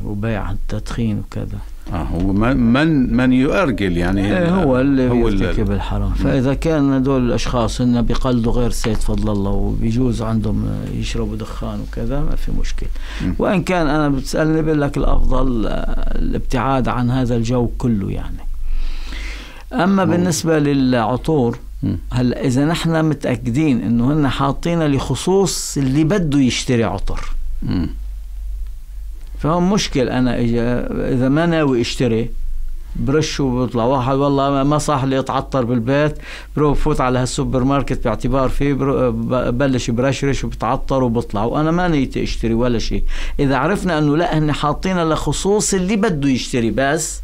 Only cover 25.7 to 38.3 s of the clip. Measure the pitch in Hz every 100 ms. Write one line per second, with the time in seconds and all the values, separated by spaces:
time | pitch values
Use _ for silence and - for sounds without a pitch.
25.7 | 147 131 139 156 208 165 143 127 - -
26.7 | 120 104 95 - - - - - - 139
27.7 | 92 76 - - - - - - - -
28.7 | - - - - - - - 151 175 180
29.7 | 208 - 143 120 123 127 117 120 117 120
30.7 | 123 - - - 131 131 147 170 165 147
31.7 | 123 120 - 123 113 120 - - - -
32.7 | - - - 120 151 151 - 139 123 123
33.7 | 117 120 139 123 135 143 139 139 139 135
34.7 | 151 147 143 135 135 127 127 135 135 117
35.7 | 123 113 139 151 - - - - - 147
36.7 | 131 156 143 127 127 127 - 127 127 127
37.7 | 139 123 127 123 107 123